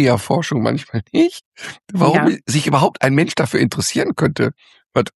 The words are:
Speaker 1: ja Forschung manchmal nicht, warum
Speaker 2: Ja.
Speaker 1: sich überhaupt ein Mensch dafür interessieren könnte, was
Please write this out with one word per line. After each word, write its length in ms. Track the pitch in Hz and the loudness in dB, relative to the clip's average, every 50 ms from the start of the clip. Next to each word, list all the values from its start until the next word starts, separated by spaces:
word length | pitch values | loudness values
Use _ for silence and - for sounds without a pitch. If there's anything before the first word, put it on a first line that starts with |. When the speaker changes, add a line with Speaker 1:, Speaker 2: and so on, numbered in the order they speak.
| 147 | 4
Speaker 1:
ja 140 | 127 120 104 | 4 2 2
Forschung 440 | - - - 156 160 - - 131 110 | 0 -2 -2 -2 -2 -2 -2 -2 -2
manchmal 400 | 113 117 147 - - - 117 - _ - | -2 -2 -4 -6 -6 -6 -8 -6 _ 0
nicht, 320 | - 330 349 - - - _ _ - - - - - _ - 202 | 2 2 0 0 -6 -20 _ _ -18 -18 -18 -18 -18 _ -8 -2
warum 360 | 185 175 139 156 160 - - | 0 2 4 4 4 2 2
Speaker 2:
Ja. 60 | - - - | 0 -2 -2
Speaker 1:
sich 200 | - 120 151 143 | -2 -2 -2 0
überhaupt 340 | - 143 135 147 208 - - - | 2 2 2 2 2 0 0 -2
ein 120 | 135 135 | 0 2
Mensch 200 | 143 165 - - | 2 0 0 0
dafür 260 | - 143 - - - | -2 -2 -2 0 0
interessieren 560 | 131 127 - - - - - - - - - | 0 -2 -2 -2 -6 -4 -2 -2 -2 -4 -2
könnte, 360 | - - 143 147 - 117 117 - _ _ _ _ _ _ _ - | -2 -2 -2 0 -2 -2 -4 -4 _ _ _ _ _ _ _ -4
was 120 | 127 120 - - | -4 -4 -2 -2